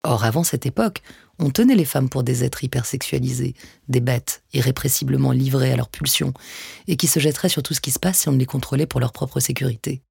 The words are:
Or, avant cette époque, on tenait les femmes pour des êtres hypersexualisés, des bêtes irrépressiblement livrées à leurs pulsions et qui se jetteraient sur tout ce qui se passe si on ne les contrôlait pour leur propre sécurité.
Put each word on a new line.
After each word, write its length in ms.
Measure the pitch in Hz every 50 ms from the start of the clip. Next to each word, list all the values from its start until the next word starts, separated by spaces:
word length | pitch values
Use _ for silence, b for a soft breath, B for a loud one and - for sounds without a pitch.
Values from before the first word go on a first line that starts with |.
| -
Or, 200 | 160 127 107 110
avant 220 | 113 110 156 170
cette 200 | - - 131 -
époque, 360 | 135 - - 226 214 - - B B B B B B B -
on 100 | 165 143
tenait 260 | 135 - 240 254 269
les 80 | 202 156
femmes 240 | 135 - 139 135
pour 160 | 127 - 135 123
des 220 | 123 127 120 131
êtres 180 | 127 - - -
hypersexualisés, 880 | 127 - 135 120 - - 127 - - - 131 127 127 127 123 131 131 127 B B B B B B -
des 100 | 127 127
bêtes 440 | 120 127 123 117 - - - - _ _ -
irrépressiblement 800 | 139 123 123 135 - - 139 - - 147 131 135 135 135 131 127
livrées 400 | 127 135 135 135 135 131 131 131
à 20 |
leurs 140 | 127 127 -
pulsions 440 | - - 143 131 - - - 135 135 B B B B B B B B B B
et 80 | - 170
qui 120 | - -
se 120 | 160 - 160
jetteraient 300 | 139 156 143 - - 180
sur 140 | - 151 139
tout 100 | - 147
ce 80 | -
qui 100 | - 139
se 80 | 127 -
passe 200 | - 185 185 -
si 100 | - 156
on 40 | 139
ne 40 |
les 80 | 131 127
contrôlait 400 | 127 - 135 - - 135 135 156
pour 160 | 156 - 123
leur 100 | 123 120
propre 300 | - - 143 135 - 135
sécurité. 600 | 131 - 127 - 139 127 117 110 - - 139 131 _ _